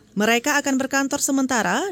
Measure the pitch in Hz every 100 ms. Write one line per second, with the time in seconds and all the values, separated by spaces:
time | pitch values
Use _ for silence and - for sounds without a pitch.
0 | - 196 214 233 294 285 285 262 269 277
1 | 277 285 - 269 262 247 185 220 392